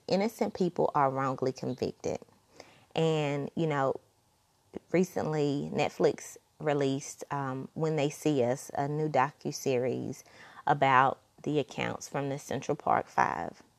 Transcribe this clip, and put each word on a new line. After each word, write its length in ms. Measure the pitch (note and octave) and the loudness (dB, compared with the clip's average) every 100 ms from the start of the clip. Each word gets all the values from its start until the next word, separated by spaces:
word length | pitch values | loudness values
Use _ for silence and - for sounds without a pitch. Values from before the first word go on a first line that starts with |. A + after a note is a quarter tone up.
| - | -2
innocent 480 | F#3 G#3+ - G#3 | 0 0 -2 -4
people 360 | - F3 - D3 | 0 0 2 0
are 160 | D3 C3+ | 2 2
wrongly 400 | C3+ C3+ C3 C3 | 2 -2 -2 -2
convicted. 640 | - C3 B2+ F#2 - - - - _ _ - - - _ | -2 -6 -4 -4 -4 -6 -6 -10 _ _ -20 -20 -20 _
And, 560 | - D#3+ D#3 D3 C#3+ C#3 - | -2 0 0 0 -2 -4 -2
you 100 | D#3+ | -2
know, 300 | C#3+ C3+ - _ _ _ _ _ _ _ - - | 0 0 -2 _ _ _ _ _ _ _ -18 0
recently 800 | E3+ F#3 - - D#3 D3 C#3+ D#3 | 2 2 0 -2 0 0 0 -2
Netflix 640 | C#3 C#3+ - D#3+ - - - _ - | 0 0 4 2 2 -6 -18 _ -6
released, 640 | D3+ C#3+ C#3 C3+ - - - | -2 0 2 0 -4 -14 -8
um, 380 | C#3+ C3+ C3 C3+ | -6 -4 -6 -8
When 220 | - D#3+ D#3 | -4 -2 2
They 140 | C#3+ | 0
See 340 | - D3+ C#3+ | 0 0 2
Us, 260 | A#2+ C3+ - | 2 0 -4
a 120 | - C#3+ | -4 -2
new 220 | D3 D#3 | -2 0
docuseries 1120 | C#3 C#3 - - - C#3+ B2+ B2+ B2 A2+ C3 - - - - - | 2 0 -2 -8 -4 0 0 0 -2 -6 -10 -16 -20 -20 -6 -2
about 520 | C#3+ C3+ C3 C3 - _ - | 2 6 8 6 2 _ -10
the 160 | - D3 | -2 0
accounts 500 | C3 - A#2 A2+ - | -2 -2 -4 -4 -6
from 200 | C#3+ C#3 | -4 -4
the 100 | C#3 | -4
Central 380 | - C#3 - - | -6 -6 -4 -2
Park 320 | - - - | 2 2 2
Five. 540 | - - - E2 - - | 2 2 0 -8 -12 -20